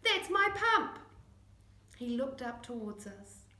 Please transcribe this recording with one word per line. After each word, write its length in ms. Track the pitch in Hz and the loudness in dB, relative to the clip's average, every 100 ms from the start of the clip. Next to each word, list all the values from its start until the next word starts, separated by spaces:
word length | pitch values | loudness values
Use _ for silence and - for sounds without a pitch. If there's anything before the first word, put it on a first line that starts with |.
That's 280 | 453 381 - | 2 0 2
my 180 | 392 403 | 4 4
pump! 440 | 403 453 440 - - - - - - - - - - _ - | 4 4 4 2 -8 -18 -20 -20 -20 -20 -20 -20 -20 _ -10
He 200 | 247 240 | -4 -2
looked 260 | 269 269 | -2 -4
up 200 | 240 240 | -8 -8
towards 440 | - 240 214 202 202 | -8 -8 -8 -8 -12
us. 380 | 196 - - - | -14 -18 -20 -20